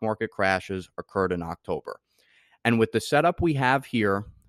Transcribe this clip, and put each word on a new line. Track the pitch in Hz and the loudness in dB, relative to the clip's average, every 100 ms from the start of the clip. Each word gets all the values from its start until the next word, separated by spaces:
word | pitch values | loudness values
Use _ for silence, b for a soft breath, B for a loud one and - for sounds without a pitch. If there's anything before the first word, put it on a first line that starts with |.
market | 110 107 110 | -4 -4 -4
crashes | - 95 95 - 95 90 - | -2 0 0 -2 -8 -8 -14
occurred | - 101 92 | -6 -2 0
in | 87 | -2
October. | 82 82 - 80 - - b b b b b b | -4 -10 -6 -6 -6 -14 b b b b b b
And | 117 117 | 0 2
with | 110 | 2
the | 110 | 0
setup | - 147 165 180 | 0 2 2 2
we | 170 | 0
have | 139 127 135 - | 2 2 0 0
here | 120 104 98 107 - | 0 2 0 -4 -14